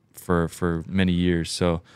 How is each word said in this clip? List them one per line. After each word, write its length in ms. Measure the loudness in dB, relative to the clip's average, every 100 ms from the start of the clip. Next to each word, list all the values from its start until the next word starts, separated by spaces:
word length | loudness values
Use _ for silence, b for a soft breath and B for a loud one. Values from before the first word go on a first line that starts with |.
| _
for, 340 | -12 -2 0 0
for 360 | -2 -2 -2 -2
many 240 | 0 2
years. 400 | 2 2 2 -2
So 300 | 0 0 0 -4